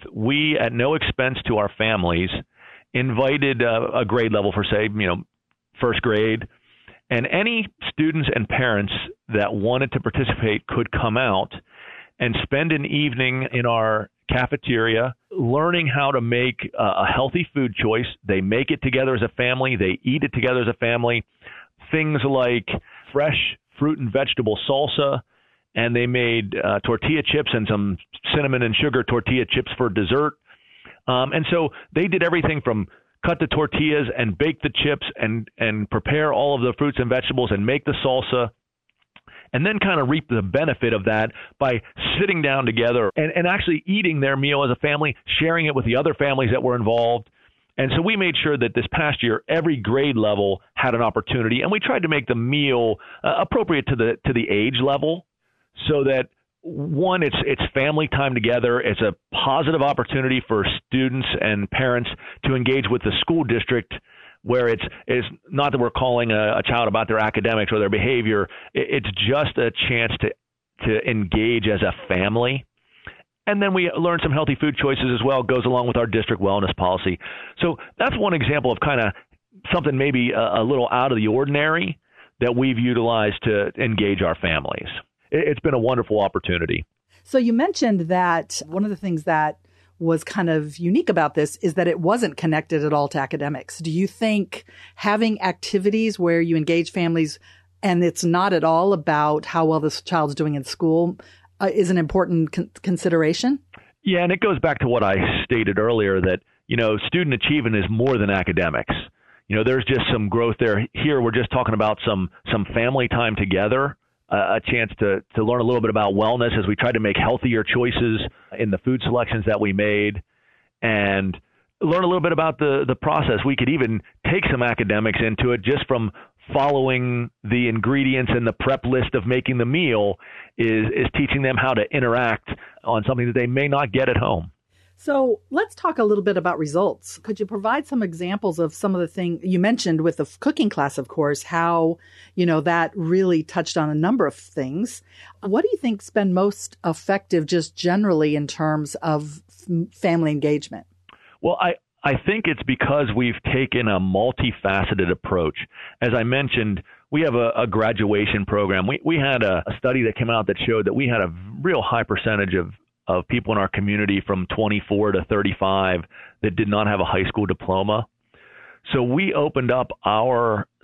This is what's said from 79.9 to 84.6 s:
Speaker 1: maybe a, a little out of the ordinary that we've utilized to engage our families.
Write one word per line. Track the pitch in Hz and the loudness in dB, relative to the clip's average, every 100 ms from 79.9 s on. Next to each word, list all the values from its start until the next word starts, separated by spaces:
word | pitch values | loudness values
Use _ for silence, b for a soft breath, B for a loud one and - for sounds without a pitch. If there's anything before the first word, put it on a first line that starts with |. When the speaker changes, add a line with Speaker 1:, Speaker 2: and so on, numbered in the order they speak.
| 131 | 2
Speaker 1:
maybe | 135 127 120 | 2 2 2
a, | 113 110 107 | 0 0 0
a | |
little | 113 139 120 | 2 2 2
out | 123 131 | 2 2
of | 117 | 2
the | 107 | 2
ordinary | 120 135 147 151 160 185 160 b b b _ | 2 2 0 2 0 -2 -8 b b b _
that | 120 120 | 0 2
we've | 131 120 | 2 2
utilized | 123 120 117 113 104 - | 2 2 2 2 2 0
to | - 104 101 - | 0 0 0 -2
engage | 123 104 104 98 | -2 0 0 2
our | 90 82 | 0 0
families. | 90 80 | 0 -2